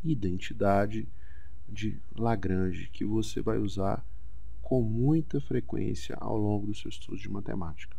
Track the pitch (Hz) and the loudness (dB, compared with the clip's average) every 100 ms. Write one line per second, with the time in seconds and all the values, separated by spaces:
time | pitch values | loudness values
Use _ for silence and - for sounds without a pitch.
0 | 165 139 98 92 - 117 101 98 104 110 | 0 0 0 -2 -2 0 4 4 2 0
1 | 110 - - - - - - 104 107 - | -2 -2 -2 -2 -2 -2 -2 -2 -2 -2
2 | - - 113 113 95 92 92 87 92 - | -4 0 2 2 2 2 2 0 -2 -2
3 | - 110 107 - - 110 104 98 95 - | 0 0 0 0 0 0 0 2 2 0
4 | - - - - - - - 131 113 110 | -2 -2 -2 -2 -2 -2 2 2 2 4
5 | 131 160 151 143 - 127 120 - 101 107 | 4 4 2 0 0 0 0 0 0 0
6 | - - 107 110 104 104 104 101 107 104 | -2 -2 0 0 2 2 0 -2 -2 -2
7 | - 98 101 101 98 107 85 - - | -2 -2 -2 -2 -2 -2 -2 -2 -4